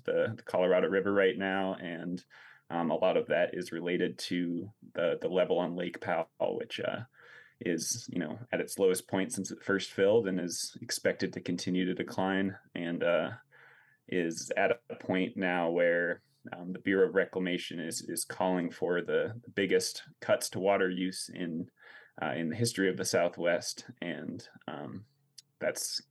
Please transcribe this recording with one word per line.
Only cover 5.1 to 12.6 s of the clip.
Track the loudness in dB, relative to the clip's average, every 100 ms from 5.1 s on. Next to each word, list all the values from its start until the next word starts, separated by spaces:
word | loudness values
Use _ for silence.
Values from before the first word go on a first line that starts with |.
| 0
the | 0
level | 2 4 2
on | 0 -2
Lake | -6 -6
Powell, | -2 -2 -2 -2 -2 -2
which, | -6 -4
uh, | -4 -4 -8 _ -20 -20 -20 -8
is, | -2 -2 -2 -6 -4
you | -4
know, | -4 -6 -4
at | -4
its | -4 2
lowest | 2 2 -2
point | -2 -2
since | -4 -6
it | -6
first | -2 -2 -2
filled | 2 4 4 2
and | -2
is | -2 -6 -8 -10
expected | -6 -2 0 0 -2
to | -4
continue | -4 -4 0 0 0
to |
decline, | -2 -4 -2 0 2 0 -4